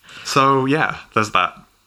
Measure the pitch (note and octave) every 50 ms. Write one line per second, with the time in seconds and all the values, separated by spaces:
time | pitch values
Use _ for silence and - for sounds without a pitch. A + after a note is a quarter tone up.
0 | _ - - - - - - C#3+ C3+ C3+ C#3 C3+ C3 C3+ C#3+ D#3+ A#2+ G2+ - -
1 | - - - A2+ G#2+ G#2+ - F#2 F2+ - - - - _ _ _ _